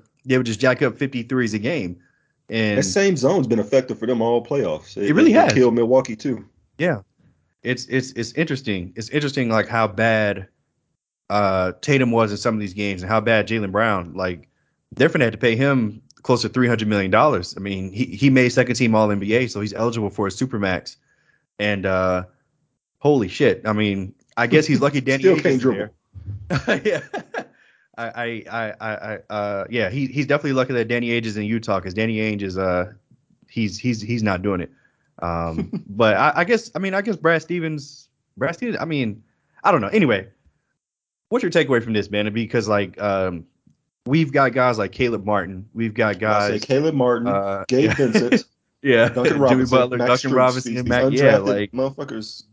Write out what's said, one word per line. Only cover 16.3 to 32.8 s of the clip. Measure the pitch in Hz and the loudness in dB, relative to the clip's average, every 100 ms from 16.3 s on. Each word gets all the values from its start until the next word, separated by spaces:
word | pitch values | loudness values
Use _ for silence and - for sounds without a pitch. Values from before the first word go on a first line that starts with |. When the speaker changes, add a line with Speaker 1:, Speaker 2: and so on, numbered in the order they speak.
| 120 | 0
Speaker 1:
to | 110 | 0
three | 131 120 | 0 0
hundred | 110 107 | 2 0
million | 104 95 | 0 2
dollars. | 107 147 101 85 92 | 4 4 2 -4 -10
I | |
mean, | 98 95 92 | -8 -6 -6
he, | 101 127 | -6 -6
he | 113 139 | 0 4
made | 131 123 | 4 4
second | 127 120 117 | 2 0 2
team | 120 110 | 2 4
All | 107 | 2
N | 101 | 0
B | 98 | 0
A, | 117 120 | 0 0
so | 101 | -4
he's | 104 | -6
eligible | 101 120 117 101 | -4 -4 -2 -4
for | - 98 | -4 -4
a | |
Supermax. | 95 131 110 98 87 - - _ _ _ _ _ - | -4 -4 -2 -2 -2 -6 -20 _ _ _ _ _ -6
And, | 104 101 95 | -4 -2 -2
uh, | 92 92 90 90 _ _ _ _ _ _ _ | 0 0 -2 -6 _ _ _ _ _ _ _
holy | 143 143 95 | 2 2 0
shit. | - 127 - 110 | 2 2 2 0
I | |
mean, | 107 107 98 95 - _ - | 0 0 -2 -6 -14 _ -4
I | 120 | 2
guess | 151 151 | 4 4
he's | 117 | 2
lucky | 139 139 | 0 0
Speaker 2:
<laughs> | 127 | -2
Speaker 1:
Danny | 135 | 2
Speaker 2:
Still | 185 156 | 4 4
Speaker 1:
Ainge | |
Speaker 2:
can't | 175 131 | 2 2
Speaker 1:
isn't | |
Speaker 2:
dribble. | 127 98 104 _ _ - - - - 147 - | 0 -2 -4 _ _ -18 -14 -12 -6 -4 -2
Speaker 1:
there. | 175 | -2
<laughs> | 214 | -2
Yeah. | 165 - 392 - 415 - _ _ _ _ - | -4 -6 -12 -10 -12 -12 _ _ _ _ -12
I, | 117 | -10
I, | 117 117 113 - | -8 -8 -8 -8
I, | 113 107 - | -6 -6 -8
I, | 110 107 107 98 - | -8 -8 -8 -12 -8
I, | |
uh, | 104 104 98 - | -6 -4 -4 -4
yeah, | 117 98 | -2 -2
he, | 131 135 | -2 -4
he's | 143 135 | -2 0
definitely | 143 147 | 0 0
lucky | 131 127 | 0 0
that | 127 110 | 0 0
Danny | 120 120 | -2 0
Ainge | 117 113 | -2 -2
is | 104 | -4
in | 104 | -2
Utah, | 113 110 98 | -2 -2 -2
'cause | 95 | -2
Danny | 101 110 110 | -2 -2 0
Ainge | 110 104 | -2 -2
is, | 98 92 | -4 -2
uh, | 95 90 | 0 0